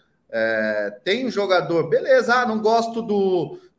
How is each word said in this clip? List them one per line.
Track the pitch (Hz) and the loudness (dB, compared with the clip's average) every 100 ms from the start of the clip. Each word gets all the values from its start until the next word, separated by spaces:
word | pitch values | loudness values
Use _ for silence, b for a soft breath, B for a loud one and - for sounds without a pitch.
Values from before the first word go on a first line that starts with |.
| B B _ | B B _
É, | 113 113 110 107 107 101 104 | -2 0 0 -2 -2 -4 -6
tem | - 226 254 | -4 -2 -2
um | |
jogador, | 190 196 180 156 170 151 | -4 0 0 2 -2 0
beleza, | 339 311 262 214 | 0 4 2 4
ah, | 247 240 | 2 2
não | 220 | 0
gosto | 214 233 226 233 | 2 2 0 -6
do, | 202 208 190 180 147 B B | -4 0 2 0 -2 B B